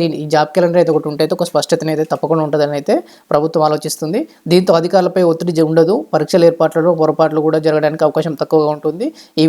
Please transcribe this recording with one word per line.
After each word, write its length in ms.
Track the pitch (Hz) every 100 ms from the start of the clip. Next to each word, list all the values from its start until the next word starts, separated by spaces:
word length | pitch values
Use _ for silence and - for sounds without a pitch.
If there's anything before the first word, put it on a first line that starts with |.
ఈ, 40 | 170 147
ఈ 20 | 151
జాబ్ 180 | 151 151 -
క్యాలెండర్ 240 | 175 175
అయితే 100 | 165
ఒకటి 140 | 151 151
ఉంటే 100 | 147 156
అయితే 100 | 180
ఒక 80 | 175
స్పష్టతనే 420 | 151 - 151 156
అయితే 120 | 156 156
తప్పకుండా 300 | 143 151 160 151
ఉంటుందని 280 | 151 147 143
అయితే 160 | 143 277 - - -
ప్రభుత్వం 320 | 151 160 165 151
ఆలోచిస్తుంది. 520 | 151 151 - 156 208 320 _ -
దీంతో 220 | 180 208 165
అధికారులపై 440 | 170 190 175 185 175
ఒత్తిడి 240 | 165 175 160
జ-, 80 | 156
ఉండదు. 260 | 165 160 240 320 160
పరీక్షల 300 | 151 185 170
ఏర్పాట్లలో 420 | 165 156 165 165 165
పొరపాట్లు 420 | 156 151 160 156 156
కూడా 120 | 156 156
జరగడానికి 380 | 151 151 156 151
అవకాశం 280 | 156 160 139
తక్కువగా 300 | 151 160 151 151
ఉంటుంది. 300 | 156 165 277 - -
ఈ 20 | -